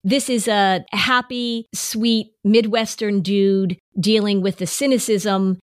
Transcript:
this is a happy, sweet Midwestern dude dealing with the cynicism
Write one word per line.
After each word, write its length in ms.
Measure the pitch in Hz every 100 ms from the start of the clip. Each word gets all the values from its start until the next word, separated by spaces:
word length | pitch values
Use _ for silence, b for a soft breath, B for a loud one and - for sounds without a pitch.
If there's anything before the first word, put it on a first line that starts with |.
this 240 | 190 269 -
is 180 | 240 226
a 360 | 208 196 185 -
happy, 720 | 208 226 254 247 247 240 233 226
sweet 580 | - - 220 233 226 214 _
Midwestern 800 | 202 220 220 226 220 - 208 202
dude 560 | 170 202 196 196 190 180 _ -
dealing 440 | 202 220 208 202
with 160 | 190 185
the 80 | 180
cynicism 920 | - 285 254 - 208 208 190 190 185 _